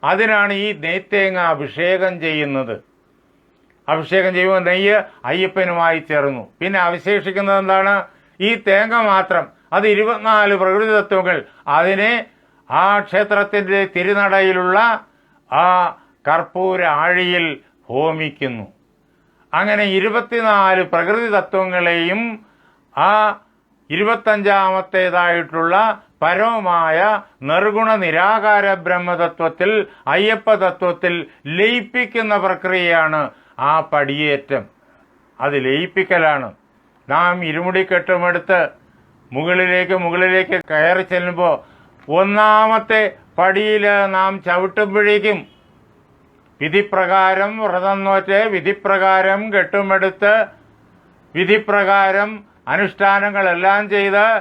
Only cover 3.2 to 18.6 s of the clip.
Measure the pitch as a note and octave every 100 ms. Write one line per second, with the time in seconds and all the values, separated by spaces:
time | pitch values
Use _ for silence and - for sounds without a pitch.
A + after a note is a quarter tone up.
3.2 | _ _ _ _ _ _ - D#3+ D#3 F#3+
4.2 | F#3 F3+ F#3 F#3+ F3 F#3 G3+ G#3 - -
5.2 | A#2+ E3 F#3 F#3+ F#3 F3 E3 E3 D#3+ D3+
6.2 | C#3 C3 G#2 _ F3 G3 F3 F3 F#3 G3+
7.2 | F3 F#3+ G3 G3 F#3+ F#3+ G3 G3+ - _
8.2 | _ _ G3 A3+ A3 G3 A3 A#3 G#3+ G3
9.2 | F#3 F3+ D3 _ _ F3+ G#3+ G3+ G#3+ A3
10.2 | A3 G#3+ G#3 G3 F#3+ F#3+ A3 G#3+ G#3 F#3+
11.2 | F3+ E3 - _ - D3 F3 F#3+ G#3 A#3+
12.2 | G#3+ _ _ _ _ C3 F#3 G#3 G3+ F#3
13.2 | G#3 G3+ G3+ G3+ F#3+ G3 F#3+ F3+ F3+ G3+
14.2 | G3+ G3 F#3 F#3 F3+ F#3+ A#3 A3 - _
15.2 | _ _ _ C3+ F3 F3+ F3 - _ _
16.2 | - D#3+ E3 F3+ F#3 F#3 F3 D3 E3 F3+
17.2 | F3+ F3 E3 C#3 _ _ _ A#2+ D#3+ D#3+
18.2 | D#3 C#3+ C3+ A#2